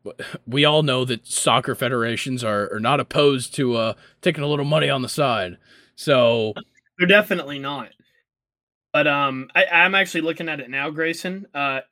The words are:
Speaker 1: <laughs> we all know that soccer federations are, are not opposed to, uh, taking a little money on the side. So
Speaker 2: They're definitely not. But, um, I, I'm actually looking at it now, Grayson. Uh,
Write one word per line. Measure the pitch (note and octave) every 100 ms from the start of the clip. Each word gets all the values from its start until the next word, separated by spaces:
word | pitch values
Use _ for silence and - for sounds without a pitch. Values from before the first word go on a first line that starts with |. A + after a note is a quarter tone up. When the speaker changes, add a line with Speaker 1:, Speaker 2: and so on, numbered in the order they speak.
Speaker 1:
<laughs> | - - - - -
we | C#3
all | D3 D3+
know | D3 B2+
that | B2+ A2+ -
soccer | - C#3 A#2+ C#3
federations | A#2 B2 B2+ A#2 A2+ C3+ B2+
are, | A2+ G#2 G2+
are | G#2+
not | A#2+ C#3+
opposed | - D3+ C#3+ C3 -
to, | - B2+ A#2
uh, | A2+ - - _
taking | F3+ D#3
a | C#3+
little | D3
money | C#3+ D#3 C#3+
on | C#3
the | B2
side. | - C3+ A2 F2+ - _ - _
So | - - B2+ A#2 A#2 G#2+ - - _ _ -
Speaker 2:
They're | F3+
definitely | G3+ G#3 F3+ C#3+ C#3+
not. | C#3 C#3 G#2 _ _ _ _ _ _ _ _ _ _
But, | D3 D3
um, | C#3+ C#3 C3 C3
I, | F3 F#3+
I'm | E3+ F3+
actually | G3 F#3 E3+
looking | D#3+ D#3 E3
at | C#3+
it | B2
now, | C3+ D3+
Grayson. | D3+ D#3+ E3 F#3 F#3+ G3+
Uh, | C#3+ C#3 C3+ -